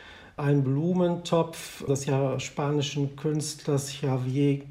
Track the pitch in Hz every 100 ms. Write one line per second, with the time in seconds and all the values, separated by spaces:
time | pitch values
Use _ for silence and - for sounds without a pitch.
0 | - - - - 143 143 131 139 170 180
1 | 175 175 - 170 165 - - - - 135
2 | 139 135 139 127 - - 143 147 139 147
3 | 139 - 156 151 - - - 139 - -
4 | 143 131 127 135 143 139 -